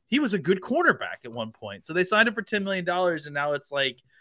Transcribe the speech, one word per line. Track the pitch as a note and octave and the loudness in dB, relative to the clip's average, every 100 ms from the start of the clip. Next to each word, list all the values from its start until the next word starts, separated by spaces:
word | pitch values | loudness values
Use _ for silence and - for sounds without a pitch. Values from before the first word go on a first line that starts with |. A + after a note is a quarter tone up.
| _ | _
he | C4+ | 0
was | C4 F#3+ | 2 2
a | |
good | D3 F#3+ | 2 0
cornerback | - D4+ E4 - F2+ F#2 A#2+ | 0 2 4 2 -2 -10 -10
at | |
one | A#2 A2 | -8 -8
point. | - G#2 G2+ - | -8 -12 -10 -2
So | |
they | E3+ | 0
signed | F#3 G#3+ A3+ | 2 4 4
him | A3 | 0
for | |
ten | G3 G#3+ | -4 -2
million | G3 F#3+ F3 | -2 -2 -2
dollars, | F3+ F3+ D#3 D3 | 0 0 0 -4
and | |
now | C#3+ D3 | -4 -2
it's, | C#3+ - | -2 -2
like, | C#3 C3+ C3 _ _ | 0 0 -2 _ _